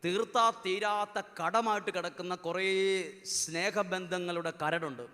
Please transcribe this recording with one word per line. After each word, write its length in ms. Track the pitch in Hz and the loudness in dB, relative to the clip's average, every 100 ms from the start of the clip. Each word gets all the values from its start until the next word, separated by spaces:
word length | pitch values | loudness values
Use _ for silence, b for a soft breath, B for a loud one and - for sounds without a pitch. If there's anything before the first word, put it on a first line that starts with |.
തീർത്താ 420 | 170 180 220 240 226 226 190 | 0 0 2 4 4 4 -2
തീരാത്ത 520 | 190 208 208 208 208 190 - | 0 0 0 -2 -4 -6 -4
കടമായിട്ട് 520 | 165 208 226 208 202 | 2 2 4 2 0
കിടക്കുന്ന 420 | 185 175 - 180 180 165 | -2 -4 -6 -6 -4 -2
കുറേ 240 | 175 190 190 196 190 165 - - | 0 2 4 4 2 0 -8 -4
സ്നേഹബന്ധങ്ങളുടെ 1200 | - - 165 190 208 190 185 180 180 175 170 165 160 | -4 -2 0 0 0 0 -2 -2 -2 -2 -2 -4 -2
കരടുണ്ട്. 440 | 151 165 160 127 120 | 0 0 -2 -8 -12